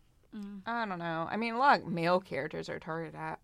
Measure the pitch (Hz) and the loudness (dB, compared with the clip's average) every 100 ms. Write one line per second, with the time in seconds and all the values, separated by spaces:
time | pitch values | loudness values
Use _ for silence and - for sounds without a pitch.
0 | _ _ _ 214 202 202 185 233 220 180 | _ _ _ -14 -12 -10 -6 -4 -2 -4
1 | 170 165 165 208 233 233 277 220 - 170 | -2 -2 -2 -2 0 4 6 6 4 0
2 | 165 180 190 156 151 165 160 - - 160 | 4 4 2 -6 -4 -6 -6 -8 -6 -6
3 | 160 156 160 160 | -6 -8 -8 -8